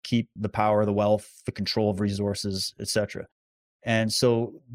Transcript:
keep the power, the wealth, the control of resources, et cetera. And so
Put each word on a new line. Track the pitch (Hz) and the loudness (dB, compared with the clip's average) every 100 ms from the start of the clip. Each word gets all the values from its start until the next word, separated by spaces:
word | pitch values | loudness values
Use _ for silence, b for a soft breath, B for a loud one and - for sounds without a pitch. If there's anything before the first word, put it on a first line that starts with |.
keep | - 120 117 - | -2 -2 -2 -6
the | 104 | -4
power, | - 107 104 | 0 2 4
the | 104 | 2
wealth, | 101 104 107 - - - | 2 2 2 -2 -12 -10
the | |
control | - 98 113 107 | -6 -4 0 0
of | 98 | 0
resources, | 104 98 101 98 101 95 - - | -2 0 -2 -2 -4 -4 -6 -8
et | 101 | -4
cetera. | 110 104 - - _ _ _ _ _ | -2 -2 -6 -14 _ _ _ _ _
And | 120 113 110 | -2 0 0
so | - 127 117 117 - - | 2 2 2 0 -8 -12